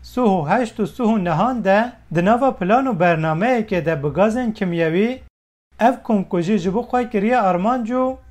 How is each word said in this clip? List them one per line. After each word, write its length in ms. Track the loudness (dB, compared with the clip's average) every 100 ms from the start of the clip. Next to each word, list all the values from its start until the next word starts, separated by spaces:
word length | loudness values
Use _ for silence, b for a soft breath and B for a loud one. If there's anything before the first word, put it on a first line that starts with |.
sî 160 | -8 -2
û 300 | 0 0 0
heşt 300 | -2 -2 -4
û 80 | -6
sî 160 | -2
û 200 | 0 0
nehan 400 | 0 0 0 0
de 280 | 2 2 0 -8 -4
di 100 | 0
nava 300 | 2 2 2
plan 300 | 0 0 2
û 140 | 2 2
bernameyekê 840 | 2 2 0 0 0 0 0 -2
de 180 | -2 -2
bi 40 | -2
gazên 460 | 0 0 2 -4
kimyewî 680 | -4 -4 0 0 2 0 -4 -14 _ _ _ _ 0
ev 140 | 0 0
komkujî 540 | -2 -2 0 -2 0 0
ji 160 | 0
bo 80 | -4
xwe 280 | -2 -4 -2
kiriye 300 | -2 0 2
armanc 500 | 2 0 0 -2 -2
û 260 | -2 -2 -4 -16